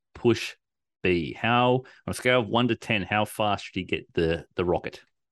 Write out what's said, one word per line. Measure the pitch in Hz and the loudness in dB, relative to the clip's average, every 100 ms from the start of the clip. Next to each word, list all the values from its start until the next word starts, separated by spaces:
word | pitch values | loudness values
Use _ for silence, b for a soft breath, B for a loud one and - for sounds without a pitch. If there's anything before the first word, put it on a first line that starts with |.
| _ | _
push | - 120 117 - - _ _ _ _ | 0 2 2 -2 -12 _ _ _ _
be? | 92 87 71 | 0 0 -2
How, | - 113 120 123 127 127 B - | -4 0 2 4 2 -2 B -10
on | |
a | |
scale | 95 127 127 | -2 2 2
of | 104 | 2
one | 113 120 | 0 2
to | 113 | -2
ten, | - 110 | -2 -2
how | 90 104 107 | 0 0 -2
fast | - 107 98 - | 0 0 -2 -4
should | 98 | -8
he | |
get | 90 - - | -4 -6 -4
the, | - 82 80 - | 0 0 0 -4
the | - | -4
rocket? | 90 80 - - _ _ _ | 0 0 -4 -12 _ _ _